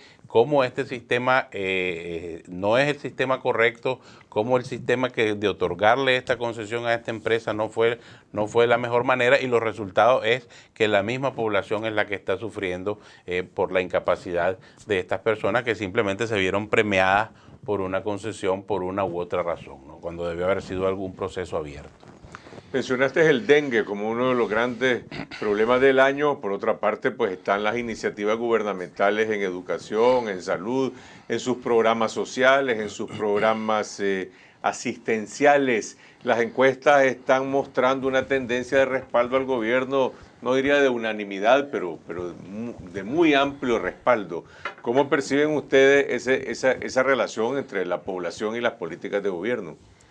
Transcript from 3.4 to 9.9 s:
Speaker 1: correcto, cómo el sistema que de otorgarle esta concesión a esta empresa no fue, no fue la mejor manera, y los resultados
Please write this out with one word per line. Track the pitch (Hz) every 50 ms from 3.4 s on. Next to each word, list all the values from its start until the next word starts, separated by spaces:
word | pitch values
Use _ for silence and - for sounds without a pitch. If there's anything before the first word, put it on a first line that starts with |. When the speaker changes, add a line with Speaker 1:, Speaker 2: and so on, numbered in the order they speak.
Speaker 1:
correcto, | - 127 117 113 113 120 120 - - 135 123 - - - - - - _
cómo | - 107 110 123 127
el | 127 123
sistema | - 127 113 - 127 123 127 131 123
que | - 135 110 107 104
de | 104 104
otorgarle | 98 90 - 92 85 87 87 101 107 120 135 135 131 127
esta | 127 - - 123 117
concesión | 120 117 107 117 107 101 117 120 120
a | 117 117
esta | 117 - -
empresa | 117 107 - 113 113 113 - 117
no | 107 107 110 107
fue, | - 117 113 117 120 - - - - - _ _
no | - 104 107
fue | 110 - 117 120
la | 120 120 117
mejor | 123 117 120 120 123
manera, | 135 127 127 120 123 139 -
y | 131
los | 127 120 117
resultados | 113 110 98 113 104 95